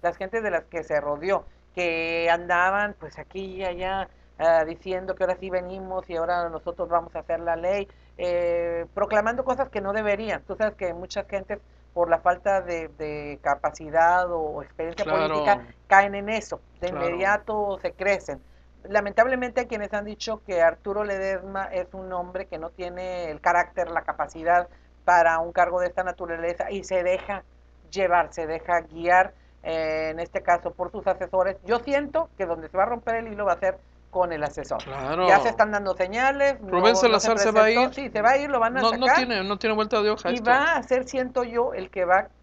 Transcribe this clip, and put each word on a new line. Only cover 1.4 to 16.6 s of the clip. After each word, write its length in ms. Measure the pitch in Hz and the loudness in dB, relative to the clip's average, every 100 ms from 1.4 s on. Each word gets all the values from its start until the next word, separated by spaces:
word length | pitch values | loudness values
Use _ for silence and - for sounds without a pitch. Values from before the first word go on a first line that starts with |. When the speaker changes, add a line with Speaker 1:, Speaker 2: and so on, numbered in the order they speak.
| - - _ | -2 -20 _
Speaker 1:
que 560 | - 175 165 165 165 170 | -4 -2 -2 -2 0 2
andaban, 640 | 170 175 175 185 196 208 196 | 0 2 2 2 2 -2 -6
pues, 200 | 156 - | -16 -16
aquí 380 | 147 185 190 185 | -14 -12 -10 -6
y 80 | |
allá, 440 | 190 175 185 190 185 - - _ | -6 -4 -4 -4 -6 -12 -20 _
ah, 260 | 160 165 | 2 4
diciendo 500 | 160 165 185 185 185 | 2 -4 -6 -6 -4
que 100 | 185 | -2
ahora 120 | 185 180 | -2 -2
sí 100 | 190 | -2
venimos 580 | 180 180 190 190 185 185 | -4 -4 -10 -6 -8 -6
y 60 | 170 | -4
ahora 320 | 165 175 170 | 0 0 -2
nosotros 400 | 160 180 170 170 | -6 -8 -6 0
vamos 260 | 170 165 165 | 0 0 -12
a 40 | |
hacer 200 | - 165 | -4 -4
la 160 | 170 165 | -2 -2
ley, 320 | 175 202 196 - - - | 0 -2 -4 -12 -20 -6
eh, 680 | 180 175 175 170 170 170 170 | -2 0 0 0 -2 -4 -6
proclamando 500 | - 202 214 214 240 | -2 2 2 2 -2
cosas 240 | 262 247 262 | -2 -2 -2
que 120 | 214 | -4
no 120 | 196 | -2
deberían. 500 | 208 214 202 220 165 | -2 0 -2 -2 -6
Tú 120 | - 185 | -6 -2
sabes 180 | 214 | -2
que 180 | 208 185 | -2 -6
muchas 320 | 170 180 - 196 | -6 -8 -8 -6
gentes, 300 | 196 190 202 _ _ - | -6 -6 -12 _ _ -10
por 140 | - 170 | 0 2
la 100 | 165 | 4
falta 420 | 180 180 202 196 | 4 0 2 0
de, 260 | 175 170 160 147 | 0 -6 -6 -10
de 400 | 151 151 147 147 | -8 -8 -10 -6
capacidad 880 | 151 143 - - 156 160 165 180 180 | -2 0 -2 -6 -2 4 6 4 2
o 300 | 170 156 151 | -2 -4 -6
experiencia 420 | 139 - 165 165 | -12 -8 -8 -4
Speaker 2:
Claro. 240 | 151 156 156 | 0 0 2
Speaker 1:
política, 320 | 156 147 - 120 - _ | 0 2 2 0 -20 _
caen 280 | 196 202 | 6 6
en 160 | 202 202 | 0 -4
eso, 280 | 220 208 - | -4 -6 -12